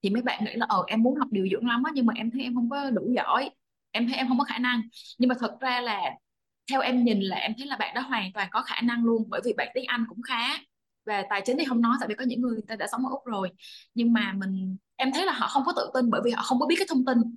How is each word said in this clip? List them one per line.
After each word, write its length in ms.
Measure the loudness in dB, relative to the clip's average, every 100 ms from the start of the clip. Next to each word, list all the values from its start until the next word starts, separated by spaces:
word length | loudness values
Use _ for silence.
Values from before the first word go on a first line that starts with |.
Thì 60 | 2
mấy 120 | 2
bạn 240 | 0 -2 -2
nghĩ 60 | -2
là, 100 | 0
"Ờ, 140 | 0 2
em 160 | 4
muốn 120 | 4 4
học 120 | 0
điều 160 | 0 0
dưỡng 160 | 0 0
lắm 160 | 2
á, 80 | 0 2
nhưng 100 | 2
mà 80 | 2
em 140 | -4
thấy 120 | -4
em 120 | -2 0
không 140 | 0
có 200 | -2 0
đủ 220 | 0 0 0
giỏi, 340 | 2 0 -2 _ _ _ _
em 160 | -2 0
thấy 100 | 0
em 100 | 0
không 100 | 2
có 60 |
khả 140 | 0 0
năng." 240 | 0 0 -2 -10 -20 0
Nhưng 100 | 2
mà 80 | 2
thật 180 | -2 -4
ra 220 | -2 -2
là 300 | -2 -2 -4 -6 _ _ _ _ -2
theo 100 | 0
em 220 | 2 4
nhìn 180 | 4 4
là 140 | 0 -2
em 180 | -4 -6
thấy 100 | -8
là 80 | -4
bạn 180 | -4 -4
đó 60 |
hoàn 320 | -4 -4 -4
toàn 140 | -4 -2
có 100 | -2
khả 200 | -2 0
năng 240 | 0 2 2
luôn, 180 | 2 0
bởi 140 | -2 -2
vì 80 |
bạn 140 | -2 -2
tiếng 120 | -4 -4
Anh 180 | -2 -2
cũng 120 | -6
khá. 260 | -4 -2 -2 -4 -10 _ _ _ -4
Và 180 | -4 0
tài 120 | -2 0
chính 120 | 0
thì 80 | 2
không 160 | 2
nói, 160 | 2 2
tại 100 | 0
vì 60 | -2
có 100 | -2
những 160 | 0
người 100 | -2
người 140 | -2 -6
ta 80 | -6
đã 120 | -6
sống 140 | -4 -4
ở 40 |
Úc 140 | -4 -6
rồi. 240 | -4 -4 -6 -20 -20 -10
Nhưng 200 | 0 4
mà 200 | 4 2
mình, 440 | -2 -2 -2 -4 -6 _ -4
em 160 | -2
thấy 120 | 0 0
là 60 |
họ 160 | 0 0
không 160 | 0 0
có 80 | 0
tự 140 | -2
tin 160 | 2 2
bởi 120 | 2 0
vì 60 |
họ 100 | 0
không 160 | 0 2
có 60 | 2
biết 100 | 2
cái 80 | 2
thông 160 | 2 4
tin. 120 | 4 2